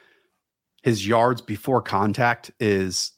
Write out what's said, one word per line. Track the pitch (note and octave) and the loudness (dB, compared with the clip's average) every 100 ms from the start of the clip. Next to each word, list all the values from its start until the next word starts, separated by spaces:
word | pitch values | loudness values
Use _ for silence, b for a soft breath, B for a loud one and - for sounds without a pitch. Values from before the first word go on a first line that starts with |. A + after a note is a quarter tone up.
| b b b b _ _ _ _ | b b b b _ _ _ _
his | - A2 G2 | -2 -2 0
yards | A2+ A#2+ A#2+ | 2 2 0
before | - G#2+ - B2+ | -6 -8 -2 -2
contact | - G2 G#2 G2 A#2+ A#2 - - | 0 0 0 2 0 0 -6 -4
is | A2 G2 F#2+ F2+ - | 0 0 0 -4 -6